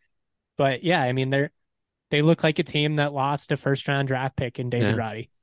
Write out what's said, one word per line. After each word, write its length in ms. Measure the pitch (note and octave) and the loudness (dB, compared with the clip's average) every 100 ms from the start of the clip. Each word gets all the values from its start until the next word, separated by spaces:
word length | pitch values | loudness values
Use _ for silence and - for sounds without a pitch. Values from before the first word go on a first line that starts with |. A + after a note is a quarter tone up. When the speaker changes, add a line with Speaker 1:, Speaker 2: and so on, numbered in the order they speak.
| _ _ _ _ _ - | _ _ _ _ _ 0
Speaker 1:
But 280 | C#3 B2+ | 0 2
yeah, 180 | E3 F3 | 0 2
I 100 | B2+ | 2
mean, 180 | C3 C3 | 0 0
they're, 200 | C#3 D3 - _ _ _ _ _ | 0 -2 -6 _ _ _ _ _
they 120 | D3 | 2
look 220 | D#3 E3+ | 4 4
like 160 | D#3+ D#3 | 2 0
a 20 | |
team 340 | E3 D3+ D3+ D3+ | -2 0 0 0
that 160 | D3 | -2
lost 380 | C#3+ C3+ C#3+ - | 0 -2 -2 -2
a 60 | C#3+ | -2
first 320 | C3+ C#3 - | 0 -2 0
round 180 | C#3 C3+ | -2 0
draft 300 | C3 C3 - | -2 -4 -4
pick 240 | B2+ - | -6 -6
in 100 | B2 | -4
David 240 | A#2+ G#2 | 0 0
Speaker 2:
Yeah. 60 | A2+ | 0
Speaker 1:
Roddy. 300 | A2 G#2+ A#2 _ | -4 -8 -14 _